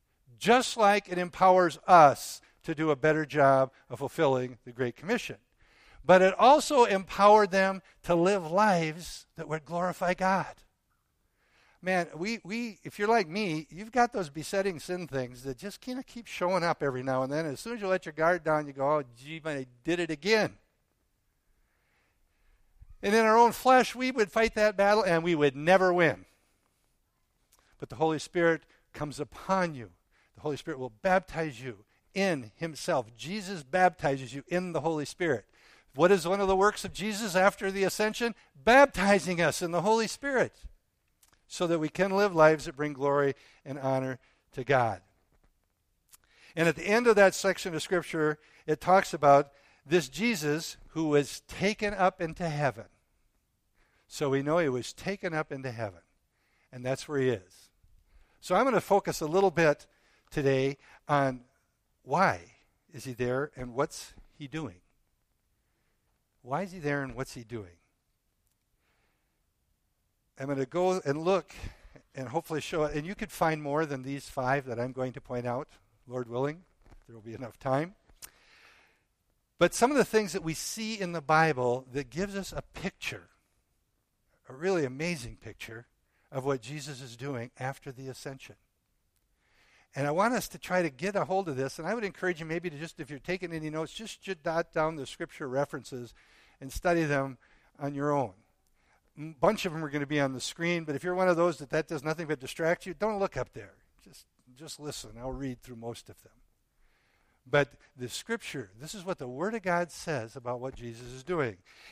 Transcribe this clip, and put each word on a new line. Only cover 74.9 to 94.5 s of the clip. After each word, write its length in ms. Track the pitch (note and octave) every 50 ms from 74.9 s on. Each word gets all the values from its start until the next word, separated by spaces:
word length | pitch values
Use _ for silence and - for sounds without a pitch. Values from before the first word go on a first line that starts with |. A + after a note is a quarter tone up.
going 200 | B2 C3 B2+ B2+ A#2+
to 60 | C#3
point 260 | - - B2 B2 A#2+
out, 220 | B2 A#2+ C3 D3+ - - _ _ _ _ _ _
Lord 220 | A#2+ B2 B2+ B2 A#2
willing. 340 | A#2+ B2 C3+ C#3+ D#3 F3+ F#3 _ _ _ _ - - - _
There 100 | - A#2
will 60 | A2+
be 120 | G#2 A#2 A2+
enough 240 | G#2 C3 A2 - _
time. 380 | - C3+ C3 C#3 D#3+ F3+ G3+ _ _ _ _ _ - - _ _ _ _ _ _ - - _ _ _ _ _ _ _ _ _ _ _ _ _ _ _ _ _ -
But 160 | E3+ F3 -
some 160 | - A#3 B3+
of 60 | D4
the 80 | C4 G3+
things 280 | - - A3 G#3+ F3 -
that 100 | - D#3+
we 100 | D#3+ D#3
see 460 | - - - - A3 A3 A3 A3+ G3+
in 120 | F#3+ F3
the 100 | E3+ E3
Bible 640 | C#3 C#3 D#3 D#3 D#3+ D#3+ D3 B2+ B2 A#2+ A#2+ C3 C3 B2+
that 180 | A#2+ C#3+ C#3 A#2+
gives 260 | B2 D#3+ G3 G3+ G3
us 160 | G3 F#3+ -
a 100 | - D3+
picture, 680 | - _ - - - G3+ - _ - - B2 G2+ E2+ _ _ _ _ _ _ _ _ _ _ _ _ _ _ _ _ _ _ _ _ _ _ _ _ -
a 60 | C3
really 300 | C3+ E3 F#3+ F#3+ E3+ C#3+
amazing 520 | B2 B2+ C#3 D#3+ F3 F3 C#3 A#2 A2+ G#2+
picture, 500 | - - A2+ G2+ - - - A2+ A#2 A#2+ _ _ _ _ _ _ _ _ _
of 140 | - C3+ B2+
what 160 | C#3+ C#3 C3
Jesus 400 | G#2+ B2 D3 D3+ C3 D#3 C#3+ B2
is 160 | C3+ A#2+ A#2
doing 340 | A#2+ C3+ C#3+ C#3 A#2+ A#2 B2 - -
after 320 | B2+ C3 C3 - - C#3
the 180 | B2 B2+ C3+ C3
ascension. 480 | C3 - - C#3+ C3+ C#3 - - - _ _ _ _ _ _ _ _ _ _ _ _ _ _ _ _ _ _ _ _ _ _ _ _ _ _ _ -
And 120 | C#3 C#3
I 40 | C#3+
want 240 | D3+ F3 G3+ A#3 B3+
us 140 | G#3 - -
to 100 | - -
try 240 | - - F3+ F3+
to 80 | F3 D#3
get 260 | C3 B2 D#3 G3+ G3+
a 80 | G3 -
hold 240 | D3+ F#3 F#3+ G3 E3
of 80 | C3+
this. 220 | B2+ C3+ C3+ - -
And 100 | D#3 F3
I 60 | A3
would 100 | A#3+ A3
encourage 360 | F#3+ - - F#3 F#3 F3+ D3
you 60 | E3
maybe 220 | D#3 D#3+ F3 E3+ F3+
to 80 | D3
just, 240 | C#3 D#3+ D#3+ - -
if 80 | D3+ B2
you're 100 | D3 C3
taking 360 | - - F3+ F#3 F#3 E3+ E3
any 160 | D#3+ D#3 D3+
notes, 240 | D3+ D#3 D#3+ C#3+ -
just 260 | - A3+ G#3 - -
jot 520 | - G3 F#3+ D#3 - E3+